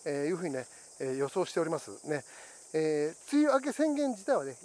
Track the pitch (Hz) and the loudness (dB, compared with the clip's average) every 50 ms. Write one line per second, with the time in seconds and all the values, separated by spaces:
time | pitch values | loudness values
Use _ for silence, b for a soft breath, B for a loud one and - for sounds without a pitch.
0 | - 160 143 143 143 156 185 170 185 160 135 131 123 B B B B B B - | -6 -4 -2 0 0 0 -2 -2 -2 -2 -4 -4 -6 B B B B B B -6
1 | 135 135 131 135 139 135 - 190 175 - - 180 165 160 165 143 - 107 101 113 | -4 -4 -2 -2 -2 -2 0 -2 -2 0 0 0 0 0 0 -4 -4 -8 -14 -12
2 | - 147 151 139 B B B B B B B B B B - 156 156 156 151 147 | -6 -4 -4 -4 B B B B B B B B B B -2 0 2 2 2 0
3 | 147 156 165 - - - 285 294 302 294 262 269 262 294 - - 311 311 294 285 | 0 -2 -4 -8 -6 0 4 4 6 6 6 4 2 0 0 2 2 2 2 2
4 | 285 269 240 190 - - 262 175 139 139 123 - 151 | 0 0 -2 -2 0 0 0 0 0 -2 -8 -10 -6